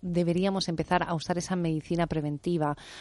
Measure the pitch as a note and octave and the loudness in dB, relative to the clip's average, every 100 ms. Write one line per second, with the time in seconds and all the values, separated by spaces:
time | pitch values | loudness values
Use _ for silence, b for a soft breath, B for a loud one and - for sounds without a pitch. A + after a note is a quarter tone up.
0 | F#3 F3 E3+ E3+ G3 F#3+ F#3 D#3+ D#3+ F3+ | -2 2 2 4 2 0 -2 -2 2 2
1 | E3+ E3+ - F3 - F#3 E3+ D#3 - E3+ | 2 -2 -2 -2 -2 0 0 0 0 0
2 | E3+ D#3+ D3 D3 - F3 D3+ D3 B B | 2 0 -2 -2 0 2 0 -2 B B